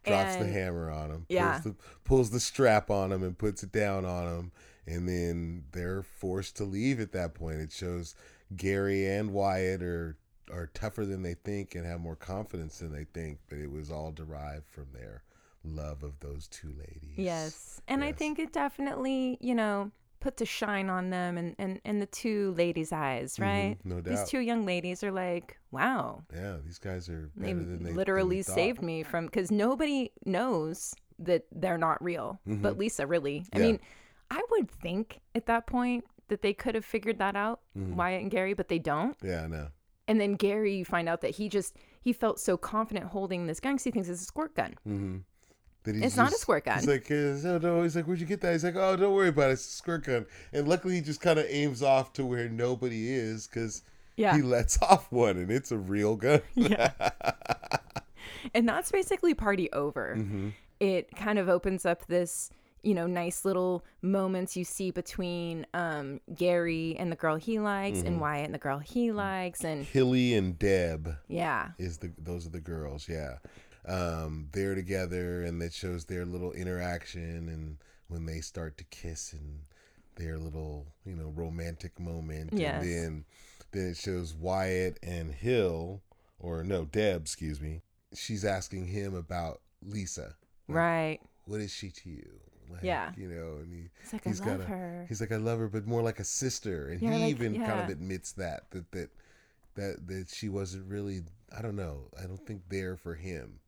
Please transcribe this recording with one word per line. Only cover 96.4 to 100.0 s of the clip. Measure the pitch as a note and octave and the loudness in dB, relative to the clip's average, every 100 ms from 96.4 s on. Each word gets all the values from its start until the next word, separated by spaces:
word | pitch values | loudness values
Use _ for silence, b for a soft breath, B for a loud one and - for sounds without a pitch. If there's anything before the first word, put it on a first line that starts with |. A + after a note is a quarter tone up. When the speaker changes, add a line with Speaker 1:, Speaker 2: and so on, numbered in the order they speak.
| C3 - G#2+ E2+ C#2+ | -2 -4 -4 -4 -4
Speaker 1:
And | F2 | -2
Speaker 2:
Yeah, | A3+ | 2
Speaker 1:
he | A3+ | 4
Speaker 2:
like, | - | 2
Speaker 1:
even | C3+ A#2 G#2 | 2 0 0
kind | A3 G#2+ | 0 0
of | G2 | -2
Speaker 2:
yeah. | |
Speaker 1:
admits | D#2+ F#2 F#2+ - | -4 -6 -6 -8
that, | - F2 D2+ - | -6 -6 -6 -10
that, | F#2 E2+ | -12 -10
that, | F#2 E2 - b b b b _ | -10 -10 -12 b b b b _
that, | - G2 - | -8 -6 -6